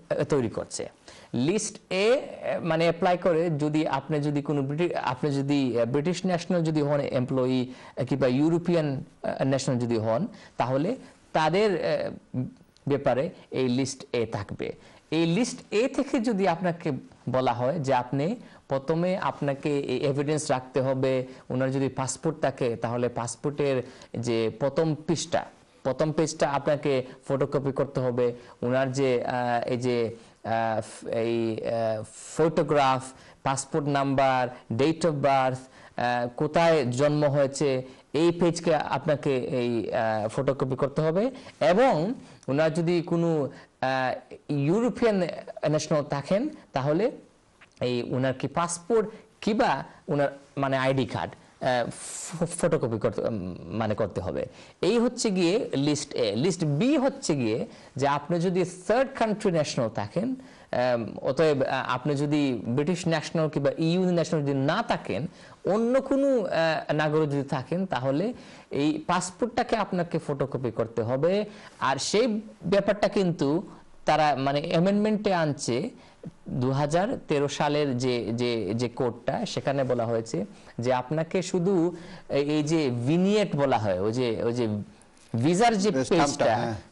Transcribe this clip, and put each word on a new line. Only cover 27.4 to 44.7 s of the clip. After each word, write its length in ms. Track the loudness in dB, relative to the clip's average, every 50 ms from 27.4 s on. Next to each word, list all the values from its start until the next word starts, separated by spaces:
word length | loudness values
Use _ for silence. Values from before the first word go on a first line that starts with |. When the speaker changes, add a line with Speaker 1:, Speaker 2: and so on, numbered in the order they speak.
| 0 0 0 0 0 0
Speaker 1:
করতে 280 | 0 0 -2 -2 -2 -2
হবে, 320 | 0 0 2 2 2 0 0 -4 -10 -18 -10 -6
ওনার 300 | -2 0 2 2 0 0
যে, 320 | 0 2 2 2 2 2 0
আহ, 440 | -2 -2 -2 0 0 0 0 0 0
এই 80 | -2
যে, 400 | 0 0 0 2 2 0 -2 -4 -8 -16 -20 -20 _ -6
আহ, 360 | -2 0 0 0 0 0 -2
ফ-, 280 | -4 -6 -8 -12 -8 -4
এই, 480 | -2 -2 0 0 0 0 0 0 -2 -2 -4
আহ, 400 | -2 -2 0 0 0 -2 -4 -6 -10 -14 -18 -18 -8 0
photograph, 760 | 2 2 2 2 2 2 2 4 4 4 4 2 0 -2 -8 -16 -20 -20 -20 -14 _
passport 460 | -4 -2 -2 -2 -4 -4 -2 -2 0 0
number, 600 | 0 0 0 0 2 2 4 4 4 2 0 -2 -4 -8 -10 -6 -2 2
date 220 | 2 2 2 2
of 120 | 0 0
birth, 440 | 0 2 2 4 4 4 2 2 0
আহ, 720 | -4 -8 -14 -20 -20 -20 -12 -6 -2 0 0 0 0 -2 -4 -2
কোথায় 500 | -2 -2 0 2 4 4 6 6 4 4
জন্ম 380 | 0 0 2 2 2 4 4 2
হয়েছে, 580 | 2 4 4 2 2 2 0 0 2 2 0 -2 -6 -14 -20 -12 _
এই 200 | 0 2 2 4
পেজকে 420 | 4 4 2 2 2 2 0 2 2
আপনাকে 600 | 2 2 0 0 0 0 0 0 2 2 2 2
এই, 560 | 2 0 0 0 0 2 2 2 0 0 0
আহ, 360 | 0 0 2 2 2 2 0 -2
photocopy 480 | -2 0 0 0 2 0 0 -2 0
করতে 260 | 0 0 0 0 0
হবে। 280 | 0 2 2 2 0 0 -2 -6 -16 -12 -4 0
এবং 520 | 4 4 6 6 6 6 4 4 2 -2 -2 -6 -10 -20 -20 -12 -6 -2
ওনার 260 | 0 2 2 2 2
যদি 280 | 2 2 2 2 2
কোনো, 460 | 2 0 0 2 2 2 2 2 0 -2 -6 -10 -20 -18 _ -4
আহ, 540 | -2 0 0 0 0 0 -2 -4 -8 -14 -20 -14 _ -4
European 760 | 0 2 2 4